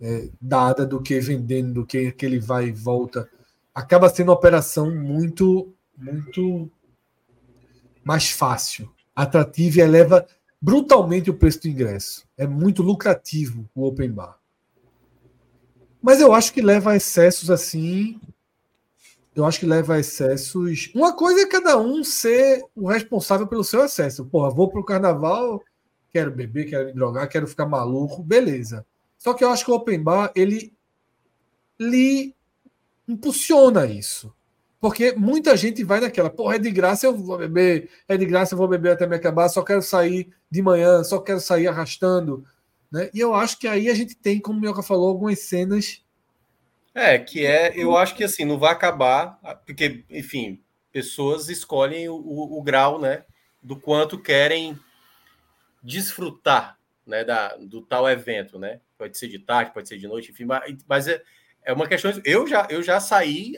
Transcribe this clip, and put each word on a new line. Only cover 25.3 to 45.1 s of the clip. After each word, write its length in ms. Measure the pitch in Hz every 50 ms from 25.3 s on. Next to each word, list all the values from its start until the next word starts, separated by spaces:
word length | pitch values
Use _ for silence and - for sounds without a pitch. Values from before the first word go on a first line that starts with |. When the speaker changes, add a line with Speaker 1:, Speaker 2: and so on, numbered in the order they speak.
| 185 220 247 240 220 202 - _ _ _ _ _ _ _ _ _ -
Speaker 1:
quero 180 | 170 156 143 131
beber, 360 | 123 123 113 113 147 151 147
quero 180 | 147 139 135
me 60 | 135 131
drogar, 360 | 127 127 120 117 131 139 139
quero 180 | - 165 151
ficar 200 | 147 - - 151
maluco, 560 | 147 151 135 120 123 127 135 143 143 - 180 175
beleza. 640 | 156 208 240 254 190 143 127 120 110 117 110 107 _ _ _ _ _ _
Só 160 | _ - 240 247
que 120 | 247 254
eu 60 | 247
acho 140 | 240 226 -
que 60 | -
o 40 | 240
open 280 | 226 233 233 202 165 156
bar, 300 | 160 175 196 208 196 -
ele 400 | 185 185 196 208 220 214 - _ _ _ _ _ _ _ _ _ _ _ _ _ _ _ _ _ _ _ _ _ -
lhe 560 | 226 233 240 254 262 269 277 269 269 269 269 _ _ _ _ _ _ _ _ _ _ _ _ _ _
impulsiona 800 | - 233 208 233 294 - - - - 330 285 269 254 226 190 143
isso. 480 | 117 104 101 104 - - - - 110 - _ _ _ _ _ _ _ _ _
Porque 320 | - 220 208 - 233 254 247
muita 440 | 220 196 214 277 311 302 311 262
gente 280 | 190 170 226 226 220 220
vai 160 | 170 196 214
naquela, 280 | 240 233 - - 175 156
"Porra, 280 | - - 233 208 214
é 20 | 220
de 120 | 208 233 202
graça, 340 | 185 180 180 202 202 -
eu 100 | 262 247
vou 220 | 214 190 180 185 175
beber, 500 | 165 160 160 180 185 180 170 156 160 - _ _ _ -
é 80 | 196
de 100 | 190 190
graça, 280 | 170 175 180 190 170 190
eu 40 | 180
vou 80 | 190
beber 240 | 185 185 175 165 175
até 160 | 175 175 180
me 80 | 175 170
acabar, 340 | 165 170 170 156 165 170 175
só 140 | - 190 180
quero 180 | - 202 202
sair 480 | 190 - - 185 175 170 180 185 180 - - _ _ _
de 100 | 156 175
manhã, 440 | 190 190 180 170 170 175 180 175 165
só 160 | - 202 185
quero 180 | - - 196 185
sair 280 | 180 - 185 170 165 180
arrastando", 760 | 160 160 165 - - - 190 185 185 180 170 156 139 131 135 _ _ _ _ _ _ _ _ _
né? 180 | - 156 180 - -
E 60 | 208
eu 120 | 240 233 220
acho 260 | 202 220 226 - -
que 80 | - 233
aí 200 | 214 202 214 240
a 60 | 240
gente 220 | 208 240 220 -
tem, 240 | - - 208 202 208
como 180 | 202 208 214 214
o 20 |
Minhoca 220 | 214 214 196 196 196
falou, 260 | - 196 185 180
algumas 300 | 185